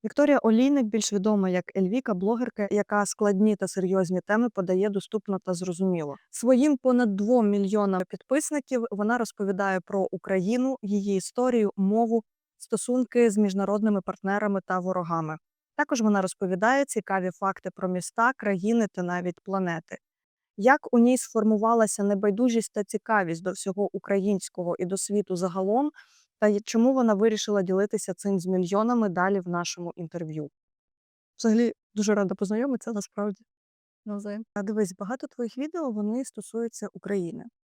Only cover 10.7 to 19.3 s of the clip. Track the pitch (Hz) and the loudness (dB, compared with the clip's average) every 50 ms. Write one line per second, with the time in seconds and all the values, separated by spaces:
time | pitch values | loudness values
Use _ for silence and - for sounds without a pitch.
10.7 | 269 - - 196 202 208 196 202 196 190 - - _ - 247 254 240 233 214 196 | -2 -4 -4 -2 -2 -2 0 0 -2 -2 -2 -4 _ 0 0 2 2 2 2 0
11.7 | - - 196 190 208 226 233 226 226 226 - _ _ _ _ _ _ _ - _ | 0 0 0 2 2 2 2 2 0 -2 -2 _ _ _ _ _ _ _ -8 _
12.7 | - 202 - - 247 254 254 - - 240 240 233 196 208 214 202 190 196 196 190 | -6 -4 -2 -2 0 0 0 0 2 4 4 4 4 4 2 2 2 0 0 0
13.7 | 202 214 208 220 208 202 180 - 185 - - 190 196 208 208 208 202 190 - _ | 0 0 2 2 0 0 -2 -6 -10 -6 -4 -2 -2 0 0 0 -2 -2 -2 _
14.7 | 185 185 180 185 185 180 175 160 170 165 160 156 156 156 _ _ _ _ _ _ | -4 -2 -2 -2 -2 -2 -2 -2 -2 -2 -2 -4 -8 -10 _ _ _ _ _ _
15.7 | _ - 302 294 302 240 220 214 208 196 185 180 - _ 202 180 185 180 208 226 | _ -4 -2 0 0 0 2 2 2 2 0 -2 -4 _ -4 -2 -2 0 2 2
16.7 | 262 277 285 - - 185 185 - 190 190 180 185 170 _ 208 190 190 - _ 190 | 2 2 0 0 -2 -6 -4 -2 -4 -2 -2 -4 -6 _ -4 -4 -4 -4 _ -14
17.7 | - - - 180 185 180 170 - _ - 226 247 262 _ - 208 196 180 175 214 | -10 -6 -4 -4 -4 -4 -6 -6 _ 0 2 2 0 _ -2 -2 -2 0 0 2
18.7 | 233 233 226 196 _ - 180 175 180 180 175 180 | 2 2 2 0 _ -6 -4 -4 -4 -4 -4 -6